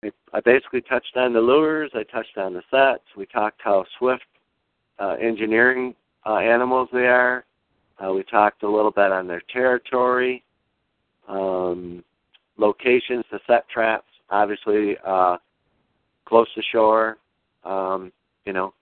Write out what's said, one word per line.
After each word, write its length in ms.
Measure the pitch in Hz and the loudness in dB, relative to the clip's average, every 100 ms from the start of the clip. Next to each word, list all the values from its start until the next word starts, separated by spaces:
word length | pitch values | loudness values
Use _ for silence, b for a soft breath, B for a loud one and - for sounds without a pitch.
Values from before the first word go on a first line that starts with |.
I, 80 | 107 _ _ | -12 _ _
I 60 | 101 | -2
basically 400 | 120 131 - 127 | 2 2 2 -8
touched 340 | - 123 - 127 | -4 -6 -4 -2
on 180 | 127 | 0
the 60 | 120 | 2
lures. 520 | 113 143 156 156 151 | 4 4 2 -2 -6
I 100 | 117 | -8
touched 340 | 107 123 113 - | -8 -10 -10 -8
on 160 | 95 | -8
the 80 | 90 - | -8 -4
sets. 320 | 135 135 123 _ - | 2 2 2 _ -16
We 100 | 98 | -10
talked 360 | 123 107 _ | -6 -6 _
how 220 | - 98 92 - | 0 0 -2 -4
swift, 280 | 127 123 - _ _ _ _ _ _ _ | -2 -2 -8 _ _ _ _ _ _ _
uh, 160 | 98 87 | -6 -2
engineering, 760 | 113 110 107 110 123 127 127 - _ _ 107 | -2 -2 0 4 4 2 -4 -10 _ _ -4
uh, 120 | 107 | 0
animals 520 | 107 117 127 127 123 | 2 2 2 0 0
they 160 | 123 123 | 0 2
are. 380 | 123 123 127 - _ _ _ _ _ | 4 2 -2 -10 _ _ _ _ _
Uh, 100 | 95 | -4
we 100 | 95 | -4
talked 400 | 95 107 104 - | 0 2 2 2
a 60 | 104 | -2
little 220 | 107 107 | 0 0
bit 200 | 101 98 | 2 0
on 160 | 95 90 | 0 -4
their 140 | 87 - | -10 -10
territory, 920 | 123 127 123 - 127 123 123 127 127 _ _ _ _ _ _ _ _ _ | -2 0 0 -2 -2 0 0 -2 -6 _ _ _ _ _ _ _ _ _
um, 760 | 98 95 92 90 87 87 87 _ _ _ _ _ - | -6 -4 -2 -4 -6 -10 -16 _ _ _ _ _ -2
locations 680 | 107 101 127 123 - 123 113 | 0 0 2 2 0 -6 -6
to 80 | 101 - | -12 0
set 200 | 117 - | 0 0
traps, 380 | 123 113 110 _ _ _ | -4 -2 -2 _ _ _
obviously, 680 | 101 104 104 - 104 104 98 95 | 0 0 -2 -2 0 0 -4 -4
uh, 320 | 95 90 90 _ _ _ _ _ _ _ _ - | 0 2 0 _ _ _ _ _ _ _ _ 2
close 220 | 113 113 | 2 2
to 80 | - 110 | -4 -4
shore, 460 | 120 110 110 110 110 _ _ _ _ | 2 2 4 0 -4 _ _ _ _
um, 480 | - 95 95 95 92 _ _ _ - | -8 -6 -4 -6 -8 _ _ _ -10
you 80 | |
know 200 | 95 95 _ | -6 -6 _